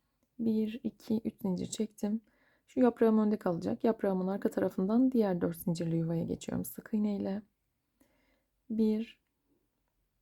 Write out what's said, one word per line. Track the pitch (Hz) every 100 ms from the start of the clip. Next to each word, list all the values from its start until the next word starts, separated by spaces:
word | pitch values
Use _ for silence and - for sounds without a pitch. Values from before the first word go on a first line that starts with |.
| _ _ _ -
bir, | 226 220 220 233
iki, | 220 - - 220 220
üç | -
zincir | 190 180 185
çektim. | - 214 - 208 220 - _ _ _ _
Şu | 262
yaprağım | 247 233 226 220
önde | 214 208
kalacak. | 185 170 185 226
Yaprağımın | 226 220 202 185 185
arka | 202 -
tarafından | - 190 185 190 233 262
diğer | 247 202 175
dört | 175 170
zincirli | - 170 170 165
yuvaya | 165 165
geçiyorum | 170 - - - 180
sık | - -
iğne | 214 208 202
ile. | 202 202 - _ _ _ _ _ _ _ _ _ _ _ -
Bir, | 220 220 214 233 - _ _ _ _ _ _ _ _ _ _